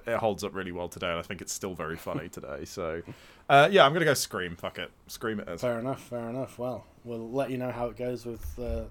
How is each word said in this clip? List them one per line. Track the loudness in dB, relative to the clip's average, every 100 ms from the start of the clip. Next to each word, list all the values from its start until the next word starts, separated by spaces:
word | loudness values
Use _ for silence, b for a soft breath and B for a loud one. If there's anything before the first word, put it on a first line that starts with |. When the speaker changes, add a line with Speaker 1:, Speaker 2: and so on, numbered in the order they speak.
| -2
Speaker 1:
it | 0
holds | 2 0
up | -4
really | -4 -4
well | -4 -6
today, | -4 -2
and | -2
I |
think | -4 -10
it's | -8
still | -6 -6
very | -4 -6 -6
funny | -6 -6 -6
<laughs> |
today, | -12 -10 -8 -8
so, | -6 -4 -4 -8 B B B 6
uh, | 8 10
yeah, | 10 10
I'm |
gonna | 8
go | 4
Scream, | 2 0 -4 -4 -4
fuck | -8 -6
it. | -8 -10 -16
Scream | -6 -4 -4
it | -6
is. | -4
Speaker 2:
Fair | -2 -2
enough, | -4 -6
fair | -8 -8 -6
enough. | -6 -8 -6
Well, | -6 -6 -12 -18
we'll | -10 -8 -4
let | -2 -2
you | -2
know | -4
how | -2 -4
it | -2
goes | -4 -4 -6
with, | -8 -8 -6
uh, | -4 -4 -4